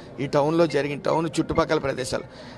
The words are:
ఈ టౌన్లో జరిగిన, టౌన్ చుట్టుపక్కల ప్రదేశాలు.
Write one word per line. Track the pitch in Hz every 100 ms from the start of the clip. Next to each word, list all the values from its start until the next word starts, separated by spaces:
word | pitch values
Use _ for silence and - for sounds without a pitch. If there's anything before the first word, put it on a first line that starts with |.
| - -
ఈ | 135
టౌన్లో | 147 143 165 170
జరిగిన, | 139 143 143
టౌన్ | - 143 165 -
చుట్టుపక్కల | 156 160 160 156
ప్రదేశాలు. | 139 127 127 - - - -